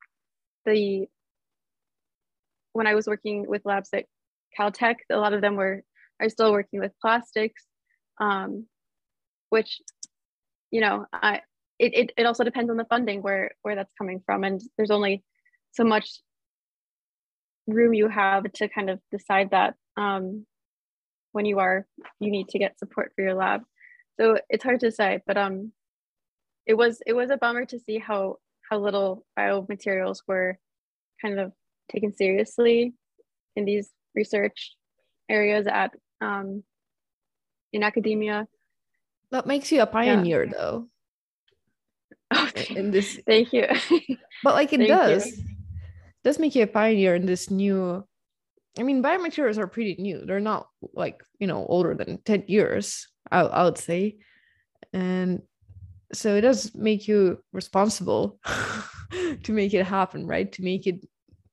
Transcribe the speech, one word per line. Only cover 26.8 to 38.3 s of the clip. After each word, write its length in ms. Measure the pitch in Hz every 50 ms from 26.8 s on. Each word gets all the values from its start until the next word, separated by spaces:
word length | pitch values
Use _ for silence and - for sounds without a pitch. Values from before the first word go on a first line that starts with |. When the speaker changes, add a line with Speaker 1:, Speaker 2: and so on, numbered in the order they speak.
| 240 233 226 - -
Speaker 1:
it 60 | - 233
was 180 | 247 247 254
a 60 | 277
bummer 280 | 262 240 240 233 240 254
to 140 | - 254 233
see 180 | - - 214
how, 400 | 220 202 - 208 196 190 190 - - _ _ _ _ _ -
how 80 | 220
little 480 | 208 202 202 196 202 196 190 185 - - _ _
biomaterials 840 | 208 202 196 196 196 190 196 208 190 - 208 190 190 185 190 196 - -
were 300 | - 190 185 185 185 190 - _ _ _ _ _ _ _ _ _ _ _ _
kind 180 | - 208 202 196
of 120 | 190 190 - _ _ _ _ _ _ -
taken 240 | - 202 214 208 208
seriously 800 | - 196 190 190 202 220 - - - 240 233 233 233 240 247 240 _ _ _ _ _ _ _ _ _ _ _ _
in 100 | 214 208
these 240 | 196 208 208 202 - _ _ _ _ _
research 600 | 208 214 - 220 202 202 214 - - - - - _ _ _ _ _ _ _ _ _ _
areas 380 | - 214 208 208 208 208 214 202
at, 240 | 208 208 202 190 - - - _ _ _ _
um, 420 | 220 208 202 196 196 196 196 208 - _ _ _ _ _ _ _ _ _ _ _ _ _ _ _ _ _ _ _ _ _ -
in 80 | 208 208
academia. 640 | 208 - 233 196 214 214 214 214 214